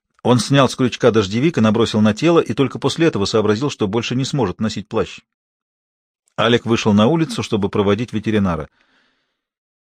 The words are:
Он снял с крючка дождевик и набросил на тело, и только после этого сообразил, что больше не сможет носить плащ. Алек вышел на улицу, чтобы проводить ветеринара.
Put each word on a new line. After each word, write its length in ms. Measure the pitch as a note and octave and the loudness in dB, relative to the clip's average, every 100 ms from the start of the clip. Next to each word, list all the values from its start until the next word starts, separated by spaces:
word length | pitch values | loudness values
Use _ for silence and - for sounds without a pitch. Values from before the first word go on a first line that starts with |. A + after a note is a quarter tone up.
| _ _ | _ _
Он 160 | G#2+ B2 | 0 2
снял 300 | G#2 C#3+ B2+ | 2 2 2
с 80 | - | 2
крючка 340 | B2+ - B2+ | -2 2 2
дождевик 480 | G#2+ F#2+ A2 D3+ E3 | 2 0 0 -2 2
и 20 | |
набросил 400 | A2 A2 G#2+ A2 | 0 2 0 2
на 140 | G#2+ | 0
тело, 240 | G#2 D#3 E3+ | 2 2 2
и 160 | - | 0
только 240 | A2+ C3+ A#2+ | 0 -2 -2
после 300 | C#3 - E3 | -4 0 0
этого 160 | A2+ | 0
сообразил, 460 | G2 A2+ G#2 G#2+ C#3 | -2 0 0 0 -2
что 180 | - G2+ | -4 -2
больше 260 | A2+ A#2 | -2 -4
не 100 | B2+ | -4
сможет 360 | C3 D3 G#2 F2 | -4 -2 -2 -2
носить 260 | A2 G#2+ F#2+ | -6 -6 -8
плащ. 320 | A2 F2 - _ _ _ _ _ _ _ _ _ _ _ - | -6 -6 -8 _ _ _ _ _ _ _ _ _ _ _ -2
Алек 280 | A2 A#2+ | 2 2
вышел 280 | A2 A2+ A2+ | 2 0 2
на 160 | G#2 A2 | 4 4
улицу, 340 | E3 D#3+ - | 2 -2 -4
чтобы 280 | A2 G#2+ G2 | -4 -2 -2
проводить 420 | G#2+ G2+ G2+ B2 | 0 0 0 -2
ветеринара. 560 | A2 G#2+ G#2+ G2 E2 D2+ _ _ _ _ _ _ _ _ _ _ _ _ | -6 -2 0 0 -2 -8 _ _ _ _ _ _ _ _ _ _ _ _